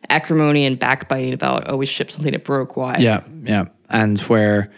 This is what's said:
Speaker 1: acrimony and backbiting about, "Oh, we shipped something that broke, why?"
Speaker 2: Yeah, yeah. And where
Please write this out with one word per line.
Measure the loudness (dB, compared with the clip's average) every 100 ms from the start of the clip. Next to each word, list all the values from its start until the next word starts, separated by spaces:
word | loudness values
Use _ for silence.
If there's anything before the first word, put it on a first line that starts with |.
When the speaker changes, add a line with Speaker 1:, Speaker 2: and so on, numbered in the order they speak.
| -2
Speaker 1:
acrimony | -2 2 2 4 4 2
and | 0
backbiting | 0 -2 -2 -4 -4
about, | -4 -2 -2 -4
"Oh, | -4
we | -4
shipped | -4 -6
something | -4 -4
that | -4
broke, | -2 -4 -2 -6
why?" | -2 2
Speaker 2:
Yeah, | 2 2 -4 -10
yeah. | -2 -2 -2 _ -4
And | 0 2 0 2
where | 4 4 2 0